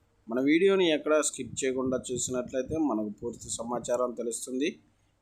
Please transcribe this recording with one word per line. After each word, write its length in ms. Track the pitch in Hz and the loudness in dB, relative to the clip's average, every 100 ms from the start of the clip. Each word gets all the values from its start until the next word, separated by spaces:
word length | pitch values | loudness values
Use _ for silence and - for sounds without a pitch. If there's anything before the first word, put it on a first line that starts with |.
| _ _ - | _ _ -6
మన 120 | 117 | 0
వీడియోని 520 | 139 165 196 196 175 | 4 6 6 6 4
ఎక్కడా 300 | 151 151 151 | 2 4 2
స్కిప్ 420 | 143 - 117 - | 2 -4 -10 -4
చేయకుండా 360 | 135 131 131 127 - | -2 0 0 -2 -2
చూసినట్లయితే 680 | 120 - 127 120 131 127 160 | -4 -4 -4 -4 -4 -2 0
మనకు 360 | 147 110 107 104 | 2 2 -2 -6
పూర్తి 280 | 120 113 117 | -8 -8 -8
సమాచారం 640 | - 117 120 117 123 123 117 | -8 -4 -4 -2 0 0 -2
తెలుస్తుంది. 600 | 117 113 - 127 160 - _ _ _ _ | -6 -6 -6 -2 -2 -4 _ _ _ _